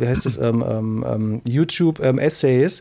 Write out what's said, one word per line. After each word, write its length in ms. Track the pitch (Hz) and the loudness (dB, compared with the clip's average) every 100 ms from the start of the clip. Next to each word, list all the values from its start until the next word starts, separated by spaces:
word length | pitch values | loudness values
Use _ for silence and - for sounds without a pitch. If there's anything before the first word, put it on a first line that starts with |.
wie 80 | 123 | 0
heißt 160 | 127 | 0
es, 140 | 135 120 | -2 -2
ähm, 260 | 117 117 - | 0 0 0
ähm, 380 | 110 110 110 - | -2 -2 -4 -2
ähm, 360 | 110 110 110 120 | -2 -2 -4 -2
YouTube, 540 | 131 165 - 170 156 | 0 0 2 0 2
ähm, 180 | 135 131 | 0 2
Essays, 640 | 147 - 139 127 165 - | 0 2 2 4 2 0